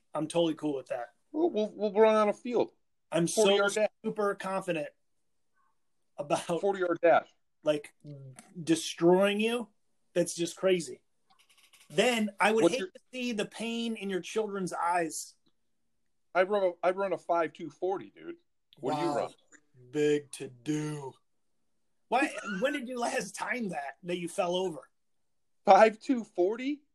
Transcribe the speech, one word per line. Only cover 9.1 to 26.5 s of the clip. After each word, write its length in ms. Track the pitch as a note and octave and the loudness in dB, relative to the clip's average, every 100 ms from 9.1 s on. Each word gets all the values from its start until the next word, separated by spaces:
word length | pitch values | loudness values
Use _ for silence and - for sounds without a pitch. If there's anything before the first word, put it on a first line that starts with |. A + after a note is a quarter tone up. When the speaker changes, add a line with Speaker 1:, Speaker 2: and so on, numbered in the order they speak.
| F3+ G3+ G3+ | 6 4 2
Speaker 1:
you. 280 | A3 A#3+ A3 _ _ _ _ F3+ | 0 -2 -6 _ _ _ _ -2
That's 180 | E3+ | -2
just 220 | - E3+ - | -2 -6 -2
crazy. 440 | F#3+ F#3 D3 - _ _ _ _ _ _ _ - - | 0 0 -2 -14 _ _ _ _ _ _ _ -20 -6
Then 400 | D3+ A#3+ A3+ G#3+ - | 2 2 2 -2 0
I 120 | G3+ | 2
would 120 | A3 | 4
Speaker 2:
What's 100 | E3+ C4 | 4 2
Speaker 1:
hate 40 | |
Speaker 2:
your 80 | F#4+ | -6
Speaker 1:
to 100 | - _ | -12 _
see 180 | B3+ B3 | -6 -4
the 120 | G#3 G3 | -4 -6
pain 500 | - A3+ A#3 A#3 A3 | -6 -6 -4 -4 -6
in 140 | G3 | -4
your 100 | F#3 | -6
children's 520 | F3 A3 G#3+ G3 F3 | -4 -4 -4 -4 -6
eyes. 600 | E3+ E3+ F3 E3 - - _ _ _ _ _ _ _ _ _ _ | -2 0 0 -2 -6 -14 _ _ _ _ _ _ _ _ _ _
Speaker 2:
I 100 | F3 | 0
run 200 | F#3+ G#3 F#3 F3 | 2 2 0 0
a, 40 | F3 | -2
I 40 | |
run 220 | F#3 G3 | -2 -2
a 40 | D#3+ | -4
five 360 | - E3+ D#3+ | -2 0 -2
two 160 | - D#3+ | -6 -14
forty, 420 | - F3+ F#3+ - - | -6 -4 -4 -8 -16
dude. 200 | - - _ _ _ - | -14 -14 _ _ _ -8
What 160 | B2 D3 | -4 -2
do 60 | |
you 60 | E4+ | -2
Speaker 1:
Wow. 60 | G#2+ | -2
Speaker 2:
run? 140 | F2 - _ _ _ _ B2 | -4 -10 _ _ _ _ -8
Speaker 1:
Big 400 | D3 D3 D3 C#3 | 0 2 0 -2
to 160 | - C3+ B2 | -14 -14 -12
do. 500 | D3+ D3+ D3+ D3 C3+ - _ _ _ _ _ _ _ _ - | -6 -4 -4 -6 -10 -16 _ _ _ _ _ _ _ _ -4
Why? 200 | A#3+ D4 - - | 0 0 -4 -8
Speaker 2:
<laughs> 140 | F#3+ | -4
Speaker 1:
When 140 | C4 | -4
did 140 | C#4+ A#3+ | -4 -8
you 120 | B3 | -6
last 360 | A#3+ C4 F#3+ - | -4 -4 -6 -8
time 340 | F#3+ B3 G3+ | -6 -4 -6
that, 280 | D#3 C#3 - | -6 -10 -12
that 140 | F3 F3+ | -8 -6
you 100 | E3+ | -6
fell 280 | - F3 F3+ | -4 -2 -2
over? 240 | F#3 D3 - _ _ _ _ _ _ _ - | -4 -6 -14 _ _ _ _ _ _ _ 8
Speaker 2:
Five 340 | F#3+ A3 G#3+ | 10 8 4
two 240 | - B3 | -4 -4
forty? 580 | G#3 - F3+ | -4 0 0